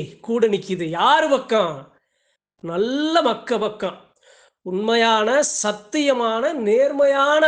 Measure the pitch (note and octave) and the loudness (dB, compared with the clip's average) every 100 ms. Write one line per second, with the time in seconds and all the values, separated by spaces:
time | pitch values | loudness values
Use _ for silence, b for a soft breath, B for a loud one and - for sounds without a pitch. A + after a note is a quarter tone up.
0 | D3+ - - A#3 A3 G3 F#3+ F3+ E3 E3+ | -2 -12 -4 0 2 0 -4 -6 -4 0
1 | A3+ D#4 D#4 C4 - A3 F3 C#3 - _ | 2 4 2 0 0 0 0 -4 -16 _
2 | _ _ _ _ _ _ E3 E3+ A3+ C#4 | _ _ _ _ _ _ -8 -4 -2 -2
3 | D#4 E4 C#4 - - A3+ G#3+ G#3+ F#3 - | 0 0 0 -2 -4 -4 -4 -6 -10 -10
4 | _ _ b b b b F#3 F#3 A3 A#3 | _ _ b b b b -8 -4 0 2
5 | A3+ A3 G#3+ C4+ D4 - G#3+ G#3 - D#4 | 2 2 2 0 0 -2 -4 -6 -6 -2
6 | C#4+ B3 A#3 A3+ C#4+ D#4 G#3 A#3 C#4+ C#4+ | 0 0 0 -2 -4 -2 0 2 2 2
7 | C#4+ C#4 C#4+ D4+ | 2 4 2 4